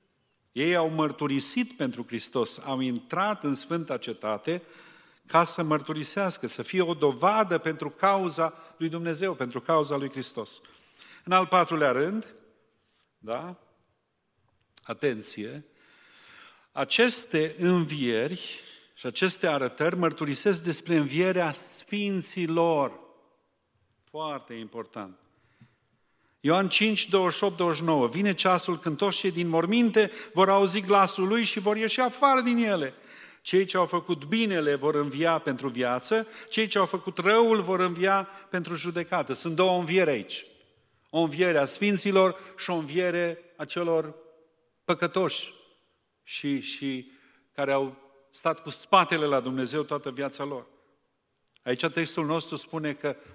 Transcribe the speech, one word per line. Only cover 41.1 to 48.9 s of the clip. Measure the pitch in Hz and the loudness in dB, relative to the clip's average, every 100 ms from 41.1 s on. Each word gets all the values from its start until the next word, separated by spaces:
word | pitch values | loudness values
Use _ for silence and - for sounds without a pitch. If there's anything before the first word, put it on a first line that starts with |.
O | 156 | 0
înviere | 165 147 180 156 | 0 2 2 2
a | |
sfinților | 139 - 202 196 202 190 190 175 - - | 0 0 0 0 2 4 4 2 -10 -12
și | - | -6
o | |
înviere | 175 147 156 180 175 170 165 - - | -4 -4 -2 0 0 -2 -4 -12 -14
a | |
celor | 147 175 170 165 156 151 - - _ _ _ _ | -8 -4 0 0 -2 -10 -20 -20 _ _ _ _
păcătoși | - 170 170 190 175 - - - _ _ _ _ _ _ | -4 0 0 0 0 -2 -10 -16 _ _ _ _ _ _
și, | - - 143 139 | -16 -8 -4 -4
și | - - 139 127 123 - _ _ _ | -4 -8 -6 -8 -10 -20 _ _ _
care | - 139 | -6 0
au | 139 135 131 - _ _ | 0 0 -6 -20 _ _
stat | - 165 160 | -6 -4 -4
cu | - | -8
spatele | 139 - | -14 2